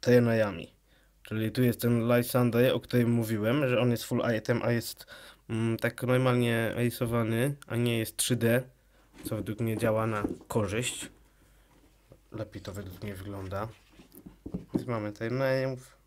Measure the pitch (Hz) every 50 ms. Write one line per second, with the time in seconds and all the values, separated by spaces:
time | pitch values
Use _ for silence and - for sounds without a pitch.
0 | - - 123 123 120 117 113 113 107 101 95 85 69 - - _ _ _ _ _
1 | _ _ _ _ _ - 110 110 110 110 107 - 127 123 117 - - 120 120 120
2 | 113 120 120 120 123 123 - 131 123 120 110 120 123 131 - 123 - - - 123
3 | 120 113 120 117 113 107 113 107 104 110 120 147 147 127 123 107 120 123 120 110
4 | - - 131 120 - 117 113 107 - - 123 117 - 117 120 117 117 - - -
5 | - - - - - - - _ _ _ 113 113 113 113 113 110 - 120 117 -
6 | - 120 127 127 131 127 123 123 123 120 117 117 117 110 - - 120 120 117 -
7 | 131 113 113 117 117 110 113 113 123 143 143 147 - - - 117 120 120 117 113
8 | 110 - - - - - 127 117 117 117 117 123 127 - _ _ _ _ _ _
9 | _ _ _ - - - - 110 101 104 110 104 117 113 113 107 117 113 107 110
10 | 110 110 110 107 104 - - - - - - 120 107 95 95 110 123 - - -
11 | - - - - _ _ _ _ _ _ _ _ _ _ _ _ _ - _ _
12 | _ _ - - _ _ - 110 107 101 - 104 - - 95 98 101 92 90 -
13 | - 104 101 92 95 98 101 98 95 95 90 98 104 117 - - - _ - -
14 | - - - - - - - - _ - - - - - - - 117 120 120 113
15 | 107 104 107 - 113 113 120 131 135 131 131 131 131 131 131 127 127 - - _
16 | _